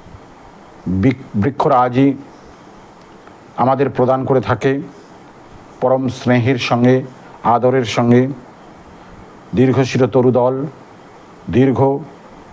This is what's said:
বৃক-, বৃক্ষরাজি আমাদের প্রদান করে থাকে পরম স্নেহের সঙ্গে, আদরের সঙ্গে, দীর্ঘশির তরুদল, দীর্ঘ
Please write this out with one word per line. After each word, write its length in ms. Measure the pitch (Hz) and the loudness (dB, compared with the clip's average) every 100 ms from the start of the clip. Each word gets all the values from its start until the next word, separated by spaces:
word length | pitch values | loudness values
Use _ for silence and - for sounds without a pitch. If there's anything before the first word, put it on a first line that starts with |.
| - - - - - - - - - | -20 -20 -20 -20 -20 -20 -20 -14 -6
বৃক-, 540 | 92 123 131 - 104 | 0 0 -2 -6 -4
বৃক্ষরাজি 720 | 127 139 151 127 123 123 139 131 - - - - - - - - - - - - - - | -4 -2 0 2 2 2 0 0 -10 -20 -20 -20 -20 -20 -20 -20 -20 -20 -20 -20 -16 -4
আমাদের 320 | 123 135 135 | -2 0 -2
প্রদান 360 | - 123 131 131 | 0 0 0 0
করে 160 | 131 | -2
থাকে 400 | - 123 135 139 170 - - - - - - - - - | 0 -2 -2 -2 -6 -18 -20 -20 -20 -20 -20 -20 -20 -4
পরম 260 | 127 131 127 | 0 0 -2
স্নেহের 500 | - 123 123 117 127 | -4 0 0 2 -2
সঙ্গে, 460 | - 120 123 131 127 - - - | -2 2 2 2 -2 -14 -20 -8
আদরের 420 | 110 120 127 131 110 | -2 0 2 0 -2
সঙ্গে, 420 | - 120 123 131 143 - - - - - - - - - - - 104 | -2 2 2 2 -6 -16 -20 -20 -20 -20 -20 -20 -20 -20 -20 -6 0
দীর্ঘশির 520 | 131 127 127 127 123 | 2 2 0 0 0
তরুদল, 580 | 131 123 123 123 131 147 - - - - - - - - | 2 2 2 0 -2 -8 -12 -20 -20 -20 -20 -20 -18 -4
দীর্ঘ 480 | 113 135 123 135 139 - - - - - | 0 2 2 0 -2 -8 -20 -20 -20 -20